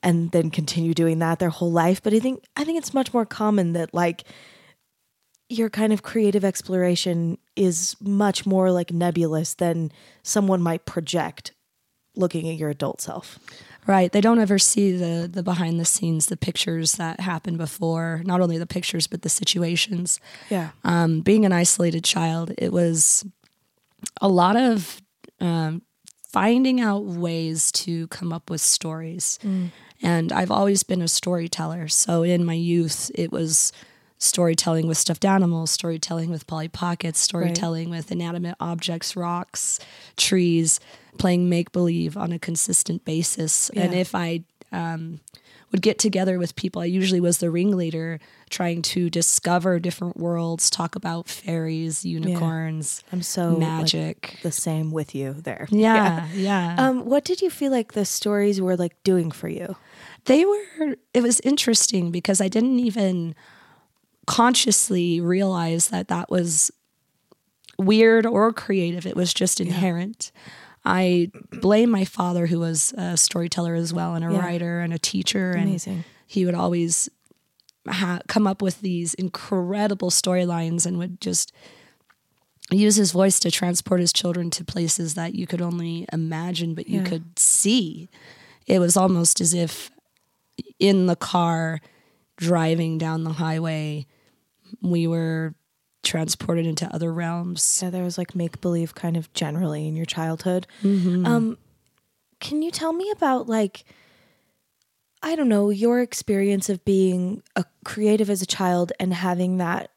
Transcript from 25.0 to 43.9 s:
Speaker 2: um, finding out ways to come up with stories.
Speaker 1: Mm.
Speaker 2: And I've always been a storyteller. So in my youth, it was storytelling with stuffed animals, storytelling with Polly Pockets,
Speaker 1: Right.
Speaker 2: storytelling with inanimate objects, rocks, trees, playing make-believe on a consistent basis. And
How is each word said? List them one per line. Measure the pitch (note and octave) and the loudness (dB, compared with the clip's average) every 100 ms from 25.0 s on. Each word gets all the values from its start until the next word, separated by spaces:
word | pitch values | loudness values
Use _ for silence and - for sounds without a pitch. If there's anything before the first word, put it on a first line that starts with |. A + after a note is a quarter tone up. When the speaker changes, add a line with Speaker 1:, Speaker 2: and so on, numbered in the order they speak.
| _ _ - _ | _ _ -20 _
Speaker 2:
um, | F3 E3 D#3+ E3 _ _ - _ _ | -2 0 -2 -4 _ _ -20 _ _
finding | G#3 G3 A#3+ C4 B3+ | 0 4 4 4 4
out | A3+ G3+ G#3 | 2 0 -2
ways | F3 F3 E3 E3 D#3+ - | -4 -2 -2 -2 -2 -2
to | - - E3 E3 | -2 -4 -4 -6
come | - F3 | -8 -6
up | E3 - | -6 -8
with | E3 | -4
stories. | - - E3 D#3+ D#3+ F3+ - - | 0 0 -2 -8 -10 -6 -6 -4
Speaker 1:
Mm. | G#3+ F#3+ F3+ - - _ | -4 -4 -4 -8 -20 _
Speaker 2:
And | - E3+ E3 | 0 2 2
I've | - F3+ | 0 0
always | G#3 G3+ G3 | 2 2 2
been | - F3+ | 0 -2
a | E3+ | 0
storyteller. | - - F3+ E3+ - D#3+ E3+ D#3 | -2 -2 -4 -4 -4 -6 -6 -2
So | - - E3+ | 0 2 2
in | E3+ F3 | 4 2
my | E3+ E3 | 2 0
youth, | E3+ E3+ D#3+ - - - | 2 2 2 -2 -6 -4
it | E3+ | -4
was | - D#3+ D#3+ - - - _ _ _ | -2 0 0 0 -4 -20 _ _ _
storytelling | - - F3 E3 - D#3+ E3 | -2 2 2 4 2 2 0
with | D#3+ | 0
stuffed | - E3 | -2 0
animals, | G3+ G3 F3+ E3 D#3+ | 2 4 4 2 -2
storytelling | - E3+ D#3+ - E3 E3 | -4 -4 -4 -4 -4 -4
with | E3 - | -6 -6
Polly | D#3 D#3+ | -8 -8
Pockets, | - F3 E3+ E3 D#3+ | -4 -2 -2 -2 -2
Speaker 1:
Right. | |
Speaker 2:
storytelling | - F3 F3 E3+ E3+ E3 E3 | -2 0 -2 -2 -4 -4 -4
with | E3+ D#3+ | -8 -6
inanimate | F3 E3+ F3 F3 F3 | -6 -4 -6 -6 -6
objects, | E3+ E3+ - E3+ - - | -6 -6 -6 -6 -6 -6
rocks, | F3 F3 F3+ - - - - - - - | -4 -4 -6 -8 -4 -6 -8 -20 -20 -2
trees, | - F#3+ F3 E3 E3 - - - _ - | 2 4 4 4 2 0 -4 -20 _ -2
playing | F#3 F3+ F3+ | 2 4 2
make-believe | F3 F3 F3+ F3 E3+ E3 D#3 | 2 0 0 0 0 -2 -4
on | F3 | -6
a | E3+ | -4
consistent | - E3 - E3+ - E3+ - | -4 -4 0 0 0 -4 -4
basis. | D#3+ E3 - D#3+ - - | -2 -2 -2 -2 0 -2
And | G#3 F3+ | 0 0